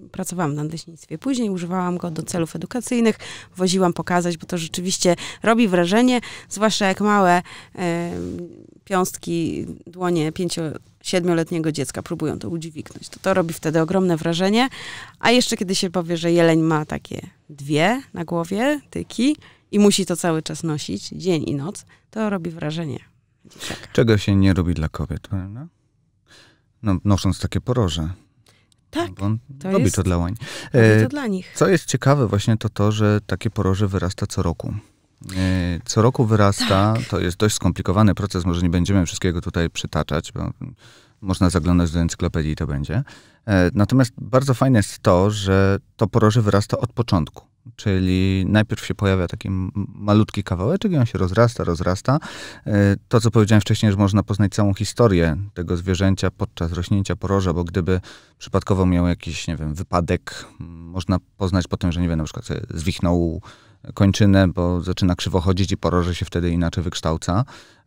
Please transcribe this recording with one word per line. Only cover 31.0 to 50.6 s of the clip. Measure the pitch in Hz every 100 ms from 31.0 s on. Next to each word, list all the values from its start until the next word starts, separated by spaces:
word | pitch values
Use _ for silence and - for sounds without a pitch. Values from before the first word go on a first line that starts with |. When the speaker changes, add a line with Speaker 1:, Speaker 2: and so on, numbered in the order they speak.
Speaker 1:
to | 110
dla | 294 240
nich. | 185 -
Speaker 2:
co | - 190
jest | 175
ciekawe | - 127 135 147 107
właśnie, | 101 117 107
to | 110
to, | - 104
że | 107 104 104 -
takie | 92 110
poroże | - 95 95 104
wyrasta | 92 87 - 101
co | -
roku. | 85 - - 104 - _ _ _ - 92
E, | 92 92 87 85
co | - 110
roku | 117 139
wyrasta, | 110 107 101 - 233 95 104 113
Speaker 1:
Tak. | 117
Speaker 2:
to | 90
jest | 90 -
dość | 107
skomplikowany | - 92 - 95 92 107
proces, | 87 85 92
może | 90 87
nie | 90
będziemy | 87 85 101 82
wszystkiego | - 92 82
tutaj | 87 87 82
przytaczać, | - - 78 - 76 -
bo | 85 85 - 85 - - - _ _
można | 95 92 90
zaglądać | 85 85 87 85
do | 85
encyklopedii | 85 - 85 85 76
i | 78
to | 80
będzie. | 71 71 101 139 - _ _ -
E, | 95 87
natomiast | - 101 131 123 -
bardzo | 101 131 139
fajne | 123 135 117
jest | - -
to, | 107 90 101
że | 107 98 95 98 98 - -
to | 107
poroże | 120 107 117
wyrasta | 104 98 - -
od | -
początku. | - 117 90 73 - _ _ - -
Czyli | 107 95 92 92 95 95 92
najpierw | 104 107 113 -
się |
pojawia | - 98 95 87
taki | - 101
m-, | 95 92 101 98
malutki | - 104 107 107 104
kawałeczek | - 87